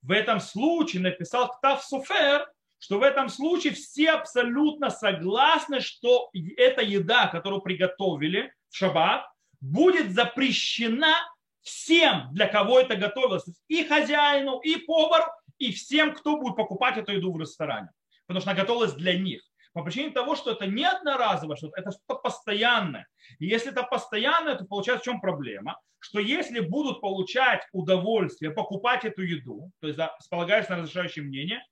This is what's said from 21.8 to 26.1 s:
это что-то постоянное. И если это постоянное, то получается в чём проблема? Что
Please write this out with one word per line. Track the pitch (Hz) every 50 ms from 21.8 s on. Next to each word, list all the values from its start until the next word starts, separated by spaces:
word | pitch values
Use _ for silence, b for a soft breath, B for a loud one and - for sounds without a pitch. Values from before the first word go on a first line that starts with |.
это | 185 196
что-то | 185 - _ _ 254
постоянное. | 262 - 240 220 - _ - 202 208 220 240 240 226 202 165 135 104 - _ _ b b b b b
И | 151
если | 180 226 226 233 277
это | - 254
постоянное, | 247 247 269 240 - - - 208 233 277 320 339 330 311 262
то | - 185
получается | - 196 202 190 233 247 226
в | -
чём | 247 240 190
проблема? | 190 190 170 143 139 120 104 98 101 143 - - _ _ _ _
Что | - -